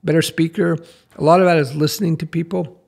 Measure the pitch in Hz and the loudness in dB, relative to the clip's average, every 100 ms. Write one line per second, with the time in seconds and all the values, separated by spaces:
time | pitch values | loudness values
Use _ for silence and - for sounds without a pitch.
0 | 165 156 160 - 165 165 170 160 - - | 0 0 0 -2 -4 0 -2 -2 -8 -20
1 | _ - 143 175 185 165 139 147 151 - | _ -4 2 4 4 2 0 -2 -4 -2
2 | 190 160 160 165 165 185 160 - | -2 -2 -4 -6 -6 -6 -8 -12